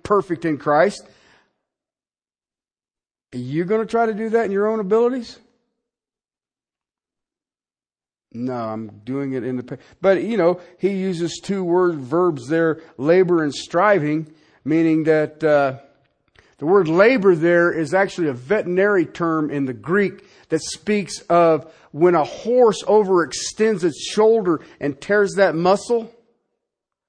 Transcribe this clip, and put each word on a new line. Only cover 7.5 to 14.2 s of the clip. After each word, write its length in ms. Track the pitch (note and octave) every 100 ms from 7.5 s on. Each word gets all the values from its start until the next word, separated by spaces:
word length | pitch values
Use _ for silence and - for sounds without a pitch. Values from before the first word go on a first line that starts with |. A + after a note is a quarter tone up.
| _ _ _ _ _ _ _ _
No, 200 | A#2 B2+
I'm 340 | B2 A2 A2 A2 G#2
doing 300 | G#2+ C3+ C#3
it 100 | C3
in 120 | B2 B2+
the 60 |
pa-, 140 | B2 C#3 - -
but, 220 | F#3+ F#3+
you 160 | G3 A3+
know, 220 | E3+ F3+ - -
he 120 | F#3+
uses 480 | G3 F#3+ E3+ E3+ -
two 200 | - G3
word 340 | F3+ F3+ F3+ D#3
verbs 520 | B2 E3 F3+ C#3+ A#2+
there, 320 | E3 E3 D#3 - -
labor 480 | C#3+ F3+ F3+ E3+
and 100 | D3+
striving, 800 | B2+ - E3+ G#3 G3+ D3 D#3